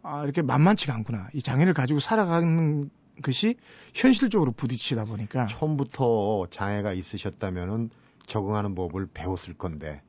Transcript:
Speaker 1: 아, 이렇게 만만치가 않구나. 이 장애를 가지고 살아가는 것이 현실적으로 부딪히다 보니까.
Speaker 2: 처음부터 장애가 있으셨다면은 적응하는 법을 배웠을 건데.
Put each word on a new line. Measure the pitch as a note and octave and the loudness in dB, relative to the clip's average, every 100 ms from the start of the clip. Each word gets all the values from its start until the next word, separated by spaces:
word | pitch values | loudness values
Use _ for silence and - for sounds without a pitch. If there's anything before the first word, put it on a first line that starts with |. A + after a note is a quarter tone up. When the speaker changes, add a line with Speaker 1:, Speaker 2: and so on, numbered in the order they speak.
Speaker 1:
아, | F#3 D3 | -8 -6
이렇게 | C#3+ D3 | -2 0
만만치가 | D3 B2+ E3 G#3 - | 2 6 6 6 0
않구나. | A2+ G#2+ A2+ F#2 | -4 -4 -6 -6
이 | D3 | -8
장애를 | B2 B2 F3+ | -2 4 4
가지고 | E3 B2+ D3 | 4 2 2
살아가는 | - A3 F#3 E3+ E3+ E3 D#3+ D3+ C#3 _ _ - | 2 2 4 2 4 4 2 0 -4 _ _ -8
것이 | C#3+ B2+ G#3+ A#3+ - - - | -4 0 0 -2 -8 -20 -14
현실적으로 | - B3+ B3 B3+ G#3 D3+ | 2 4 6 4 4 2
부딪히다 | - B2+ B2 - B2+ G#2+ | 0 -4 -4 -2 -4 -4
보니까. | G#2 G#2 B2+ A#2 | -6 -4 -2 -2
Speaker 2:
처음부터 | A2 D#3 D3+ C#3 - B2+ A2+ G2+ G#2+ F2 | -2 -2 -2 -4 0 2 2 2 0 -4
장애가 | - G2+ G#2 G2+ | -4 -2 -2 -2
있으셨다면은 | F#2+ F#2 G#2 G2 - G2+ F2+ F2+ A2 A2+ - _ _ - | -4 -6 -8 -8 -6 -6 -4 -4 -4 -6 -10 _ _ -8
적응하는 | A2 G2 G#2+ G#2 | -4 -2 -2 -2
법을 | F#2 F2 F2 F#2+ | -4 -4 -4 -8
배웠을 | - F#2+ F#2 - | -8 -6 -6 -8
건데. | D#2+ F#2 D#2 D2+ D2 | -10 -8 -8 -10 -12